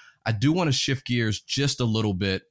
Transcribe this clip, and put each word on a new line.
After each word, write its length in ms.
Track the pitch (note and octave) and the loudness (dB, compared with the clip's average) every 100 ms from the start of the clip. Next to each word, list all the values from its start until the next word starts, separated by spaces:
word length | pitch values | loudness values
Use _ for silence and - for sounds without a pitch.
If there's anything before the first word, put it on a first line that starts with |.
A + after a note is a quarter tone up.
| - _ | -20 _
I 80 | - | -4
do 200 | G#2+ C3+ | 0 2
wanna 200 | F3 D#3+ | 2 2
shift 340 | C3 - C3 - | 0 0 -4 -2
gears 340 | A#2+ A2 G#2 | 0 0 -2
just 380 | - C3+ C#3 - | -4 -2 -2 0
a 60 | |
little 300 | A#2+ A2 A2 | 0 0 0
bit. 300 | F#2 G2 F#2+ - | 0 0 -2 -6